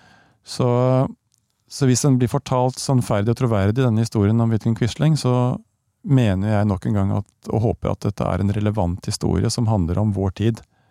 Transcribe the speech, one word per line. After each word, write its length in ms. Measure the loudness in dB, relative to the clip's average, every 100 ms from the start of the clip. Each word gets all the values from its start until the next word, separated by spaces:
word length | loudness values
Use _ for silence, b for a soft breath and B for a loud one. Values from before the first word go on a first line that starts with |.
| b b b b
Så, 240 | -12 -2 0 2 2 2 0 -6 _ _ _ _ _
så 160 | -2 2
hvis 140 | 2
den 140 | 2 2
blir 120 | 2
fortalt 480 | -2 -2 0 0 -2
sannferdig 500 | -2 0 0 0 0
og 60 | 0
troverdig, 380 | 0 2 2 2
denne 200 | 2 0
historien 360 | 0 0 2 2
om 80 | 2
Vidkun 240 | 0 0 0
Quisling, 400 | -2 0 0 0
så 160 | 0 0 0 -4 -10 _ _ _ 0
mener 440 | 2 4 2 0
jeg 180 | 2 2
nok 200 | 0 -2
en 80 | 0
gang 140 | 0 -2
at, 100 | -6 _ -6
og 100 | -2
håper 300 | -2 -2 -4
at 140 | -4 -4
dette 180 | -4 -2
er 160 | -2
en 120 | -2
relevant 520 | -2 -2 -2 -4 -4 -8
historie 440 | -6 -2 0 -2
som 140 | -2 0
handler 300 | 0 0 -2
om 100 | -2
vår 220 | -2 -4 -2
tid, 220 | -2 -4 -8 _ _